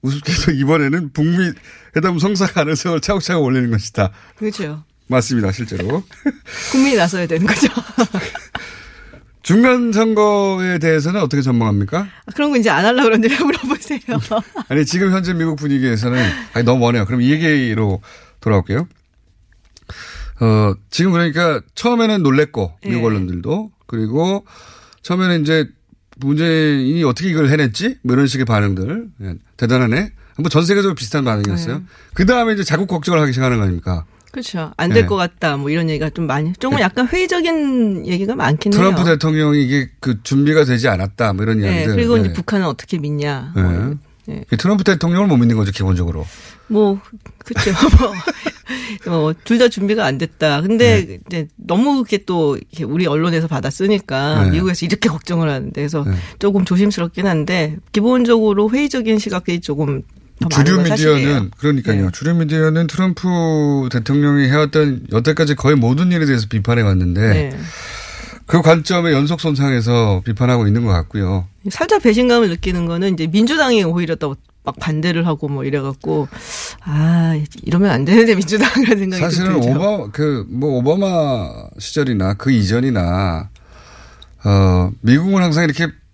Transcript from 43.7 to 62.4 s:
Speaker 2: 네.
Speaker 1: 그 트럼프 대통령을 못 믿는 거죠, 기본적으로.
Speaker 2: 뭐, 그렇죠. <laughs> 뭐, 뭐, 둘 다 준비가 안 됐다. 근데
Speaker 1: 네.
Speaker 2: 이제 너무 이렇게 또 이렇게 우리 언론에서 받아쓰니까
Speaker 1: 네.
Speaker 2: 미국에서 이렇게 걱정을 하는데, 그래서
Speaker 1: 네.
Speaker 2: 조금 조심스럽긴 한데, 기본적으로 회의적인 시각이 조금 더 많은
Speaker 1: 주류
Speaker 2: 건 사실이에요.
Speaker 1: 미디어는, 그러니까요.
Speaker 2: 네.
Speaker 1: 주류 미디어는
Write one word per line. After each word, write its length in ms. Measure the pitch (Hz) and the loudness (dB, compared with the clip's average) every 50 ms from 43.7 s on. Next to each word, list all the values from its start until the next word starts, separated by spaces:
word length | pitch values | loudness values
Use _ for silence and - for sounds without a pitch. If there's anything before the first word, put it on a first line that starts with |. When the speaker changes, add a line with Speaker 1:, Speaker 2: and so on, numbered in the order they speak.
| 87 85 104 135 147 143 - - _ _ _ | 0 0 -2 -4 -6 -8 -12 -18 _ _ _
Speaker 2:
네. 200 | - - - 135 _ | -14 -14 -14 -6 _
Speaker 1:
그 80 | - | -4
트럼프 280 | 110 - 180 208 202 185 | 0 0 2 2 2 2
대통령을 420 | - 190 156 - 165 170 180 202 | 2 2 2 2 0 2 2 2
못 100 | 202 156 | 4 4
믿는 200 | 123 120 117 117 | 4 4 4 4
거죠, 140 | 110 104 98 | 2 0 -2
기본적으로. 540 | 98 - 101 95 92 87 87 85 80 76 76 82 - - - - - - _ _ | -2 -2 0 0 0 0 0 -2 -4 -6 -8 -12 -14 -20 -20 -20 -20 -20 _ _
Speaker 2:
뭐, 300 | 220 208 214 202 196 196 - - - 214 _ - - _ - | 2 2 2 2 2 -2 -6 -16 -20 -20 _ -20 -20 _ -14
그렇죠. 280 | - 233 - - 208 190 | -8 -6 -2 0 0 2
<laughs> 1300 | 165 - 311 - - 269 220 - 294 - - 330 - - 320 - - - - 254 254 247 233 220 196 - | 2 4 8 8 8 6 6 -2 -4 -6 -6 -8 -6 -8 -10 -10 -10 -12 -12 -10 -10 -10 -12 -14 -10 -6
뭐, 120 | - 175 160 | -4 -2 0
뭐, 140 | 151 156 160 - - | 0 -2 -2 -6 -2
둘 140 | - 226 233 | 0 2 4
다 100 | 247 240 | 4 2
준비가 380 | 220 - 190 196 214 220 208 | 2 0 -2 -2 0 0 0
안 100 | 139 135 | -2 -2
됐다. 460 | 131 165 160 - _ 156 156 143 143 165 | -2 -6 -8 -4 _ 0 0 0 0 0
근데 420 | 190 220 226 240 240 226 208 180 | 0 2 4 4 4 4 4 2
Speaker 1:
네. 140 | 156 92 90 - | -2 -10 -18 -12
Speaker 2:
이제 220 | - 180 170 156 151 _ | -10 -8 -8 -8 -8 _
너무 400 | - - - 170 190 240 277 285 269 | -20 -6 -2 0 2 2 2 2 0
이렇게 260 | 247 - 214 202 202 | 0 -2 -2 -4 -2
또 320 | - 185 175 160 147 139 | -2 -2 0 0 0 0
이렇게 280 | - - _ - 156 156 | -2 -8 _ -12 -10 -8
우리 220 | - 143 165 185 | -4 -2 -2 0
언론에서 420 | 165 143 156 165 180 170 160 160 160 | 0 0 0 0 0 0 -2 -2 -2
받아쓰니까 960 | 156 131 - 131 - - 185 196 214 196 - - 139 131 139 147 151 131 101 | -4 -4 -4 -6 -4 -2 0 0 0 0 -2 -4 -4 -2 -2 0 2 2 4
Speaker 1:
네. 60 | 95 92 | 4 2
Speaker 2:
미국에서 340 | 160 180 185 175 - - | 2 0 0 -2 -2 -2
이렇게 240 | 170 - - - 233 | -4 -2 0 0 -2
걱정을 400 | 156 160 - - 175 165 165 156 | -2 -2 -6 -4 -2 -2 0 0
하는데, 220 | 139 131 135 - - | -2 -4 -6 -8 -8
그래서 300 | - 143 147 156 151 143 | -6 -6 -4 -4 -4 -2
Speaker 1:
네. 80 | 123 95 90 87 - - - | -2 -4 -4 -6 -10 -10 -2
Speaker 2:
조금 260 | - 202 196 196 185 | -2 0 2 2 0
조심스럽긴 640 | - 180 180 202 208 202 - 170 170 - - 185 | 2 2 2 2 2 2 -2 -4 -6 -4 -4 -2
한데, 500 | 196 175 156 147 165 180 185 160 151 151 - - - - | 0 0 0 -2 -2 -2 -2 -2 -2 -4 -10 -14 -4 -2
기본적으로 800 | 214 208 240 254 254 247 233 240 226 220 214 202 196 208 214 | 0 2 2 2 2 4 4 4 4 4 2 2 2 2 2
회의적인 480 | 226 269 294 285 - 262 226 220 220 214 | 2 0 0 0 -2 -2 0 0 0 0
시각이 420 | 208 208 190 180 180 - 175 175 | 0 -2 -6 -6 -4 -4 -4 -4
조금 400 | - - 147 143 151 143 143 135 - - - - - - - - | -4 -6 -4 -4 -2 -4 -4 -6 -8 -12 -18 -20 -20 -20 -8 -4
더 80 | - 170 | -4 0
많은 140 | 147 139 139 | 2 4 4
Speaker 1:
주류 120 | 156 190 185 | 4 4 4
Speaker 2:
건 80 | 180 | 2
사실이에요. 300 | 170 - 147 156 156 151 139 | 2 2 2 4 4 4 4
Speaker 1:
미디어는, 320 | 135 143 147 135 104 92 - - | 4 2 0 0 -2 -4 -8 -4
그러니까요. 440 | - 151 147 135 117 - 110 101 98 | -2 0 0 0 0 0 0 0 0
Speaker 2:
네. 40 | 92 90 | -2 -2
Speaker 1:
주류 220 | - 135 151 170 | -4 -2 0 0
미디어는 520 | 170 | 0